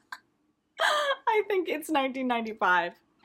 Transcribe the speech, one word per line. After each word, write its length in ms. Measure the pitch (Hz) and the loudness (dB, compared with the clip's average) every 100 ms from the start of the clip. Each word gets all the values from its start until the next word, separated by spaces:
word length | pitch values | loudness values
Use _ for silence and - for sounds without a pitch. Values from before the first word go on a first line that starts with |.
| - - _ _ _ _ _ - | -20 -20 _ _ _ _ _ -2
<laughs> 0 | |
I 640 | 659 605 571 554 - 440 403 | 2 2 0 -2 0 0 0
think 220 | 392 349 | 0 -2
it's 220 | 302 320 | -4 -2
nineteen 360 | 302 269 262 254 | 0 0 -2 -2
ninety-five. 680 | 233 220 220 190 180 170 - _ _ | -2 -4 0 2 4 2 -6 _ _